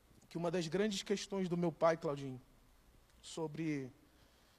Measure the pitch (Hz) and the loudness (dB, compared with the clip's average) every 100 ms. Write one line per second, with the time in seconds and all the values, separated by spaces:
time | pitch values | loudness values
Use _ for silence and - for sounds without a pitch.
0 | _ - - 165 170 180 160 185 214 196 | _ -20 -12 -4 0 0 0 2 2 0
1 | - 196 - 196 185 175 175 156 165 165 | 0 -2 0 -2 0 2 2 4 4 4
2 | 165 143 139 127 - - - - - - | 0 -4 -6 -10 -14 -20 -20 -20 -20 -20
3 | _ - - - 156 147 160 147 127 - | _ -20 -12 -6 -6 -4 -2 -2 -4 -12
4 | - - - _ _ | -20 -20 -20 _ _